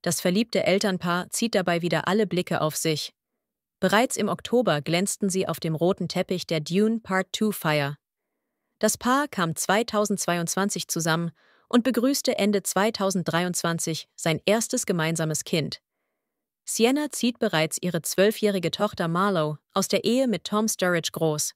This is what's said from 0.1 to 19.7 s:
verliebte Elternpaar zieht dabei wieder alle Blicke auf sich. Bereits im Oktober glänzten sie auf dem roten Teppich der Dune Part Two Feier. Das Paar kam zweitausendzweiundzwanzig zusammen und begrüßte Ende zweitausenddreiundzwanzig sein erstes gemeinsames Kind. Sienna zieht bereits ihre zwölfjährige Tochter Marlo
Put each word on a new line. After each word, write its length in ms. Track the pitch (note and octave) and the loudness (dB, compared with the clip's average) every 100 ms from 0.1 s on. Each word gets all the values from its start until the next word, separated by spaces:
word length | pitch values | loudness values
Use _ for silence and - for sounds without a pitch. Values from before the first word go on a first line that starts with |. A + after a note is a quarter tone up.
| E3+ | 0
verliebte 420 | F#3 F#3 A#3 G3 | 0 0 0 0
Elternpaar 680 | - F#3+ G3+ F#3 F3+ F3 - | 2 2 2 -2 -2 -2 -2
zieht 240 | - A#3 G3+ | -4 0 0
dabei 260 | F3+ F3 | 0 0
wieder 260 | E3+ E3 - | 0 0 0
alle 200 | G3+ G3+ | 0 0
Blicke 340 | F3 F3+ E3+ | -2 -2 0
auf 140 | D#3 - | -2 -2
sich. 380 | D#3+ D3+ - _ _ _ _ _ _ _ | -2 -2 -6 _ _ _ _ _ _ _
Bereits 340 | F#3 G3+ B3+ - | 2 4 2 0
im 140 | G#3 | -2
Oktober 520 | F3+ - A#3 G#3 D3 | -4 0 0 2 0
glänzten 480 | D3 E3 G3 - G3+ | 0 -2 -2 -2 -2
sie 200 | F#3+ F3+ | -2 -4
auf 100 | E3 | -4
dem 160 | E3 D#3 | -4 0
roten 320 | E3+ G3+ F3 | 0 0 -4
Teppich 400 | F3+ F#3 F3+ - | -4 -2 -4 -2
der 140 | D#3+ | -4
Dune 400 | D3 F3+ G#3+ A3+ | 0 0 2 0
Part 320 | - F#3+ F#3 | -2 -2 -2
Two 180 | - G#3+ | -2 -2
Feier. 460 | G3 E3 D3+ C#3+ D3 _ _ _ _ _ _ _ _ | -2 0 0 0 -6 _ _ _ _ _ _ _ _
Das 180 | G#3+ - | 0 0
Paar 300 | A#3+ C4 D4 | 0 2 0
kam 280 | - E3+ D#3 | -2 -2 -2
zweitausendzweiundzwanzig 1300 | - G3 A#3 G#3 G#3 G3 - F3 E3 - G3+ F#3 - | 0 2 2 0 0 0 0 -2 0 0 -2 -2 -4
zusammen 440 | E3+ E3 D#3+ E3+ - _ _ _ | -2 0 0 -2 -8 _ _ _
und 160 | B3 | 2
begrüßte 540 | A#3 A#3+ B3+ C#4+ - - | 4 2 2 0 0 2
Ende 260 | G3+ G3+ | 2 2
zweitausenddreiundzwanzig 1400 | - F#3 G#3+ A3 G3 F#3+ D#3+ E3 F3+ F3 E3+ E3+ - D#3+ - - | 0 2 2 2 0 0 0 0 0 -2 -2 -2 -4 -6 -8 -4
sein 240 | E3+ D#3 - | -2 0 2
erstes 400 | A3 A3+ B3+ - | 2 2 -4 0
gemeinsames 580 | F3 D#3+ E3 D#3+ D3+ | 0 0 0 -2 -2
Kind. 380 | - E3+ C#3+ - _ _ _ _ _ _ _ _ | -2 -2 -2 -8 _ _ _ _ _ _ _ _
Sienna 480 | - - A3+ C#4 D4+ | -10 2 2 2 -2
zieht 260 | - A#3 - | -2 -2 0
bereits 400 | A3 D#3 D#3+ - | 0 2 0 -2
ihre 200 | F3+ E3+ | -4 -4
zwölfjährige 680 | - - G3+ A3 G#3 G3 E3 | -2 2 2 4 0 0 -2
Tochter 380 | - G#3 - E3+ | -2 -4 -2 -2
Marlo 480 | E3+ G3+ F#3 D3+ D3+ _ | 0 2 0 -2 -4 _